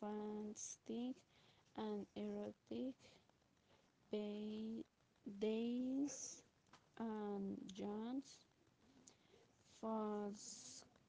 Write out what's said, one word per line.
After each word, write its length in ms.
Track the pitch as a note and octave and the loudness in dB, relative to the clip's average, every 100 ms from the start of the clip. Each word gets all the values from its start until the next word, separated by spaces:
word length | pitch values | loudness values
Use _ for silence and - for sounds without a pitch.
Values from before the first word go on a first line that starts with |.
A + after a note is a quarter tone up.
fantastic 1120 | G#3 G#3 G#3+ G#3+ G#3 - - - - A3+ B3 - - - - - - - | -2 0 0 0 -2 -4 -6 -8 -4 0 0 -2 -8 -20 -20 -20 -10 -2
and 300 | G#3+ G#3 G3+ G#3 | 0 0 -2 -2
erotic. 800 | G#3 G#3 G#3 - - A3+ B3+ B3 - - - - - - - - - _ - | -2 0 -2 -6 -4 0 0 -2 -12 -20 -20 -20 -20 -20 -20 -20 -20 _ -2
Ba-, 760 | G#3+ G#3 G#3 G#3+ G#3+ A3 A3+ - _ - - - G3+ | 0 0 0 -2 -2 -2 -4 -6 _ -20 -12 -8 2
days 1000 | G#3+ A3 A#3 B3 B3+ C4+ C#4+ - - - - - - - - - | 4 6 4 4 4 4 2 0 -6 -8 -16 -20 -20 -20 -18 -4
and 580 | A3+ G#3+ G#3 G3+ G3 G3+ - | 0 2 2 2 2 0 -4
Jones 720 | F#3+ G3+ G#3+ A3+ C4+ - - - - - - - - - - - - - - - - | -2 0 0 0 0 -2 -12 -20 -20 -20 -20 -20 -20 -20 -20 -20 -20 -20 -20 -20 -4
false 1040 | A3 A3 G#3+ G#3 G#3 G#3 - - - - - - | 2 4 4 2 0 -2 -8 -10 -10 -12 -16 -20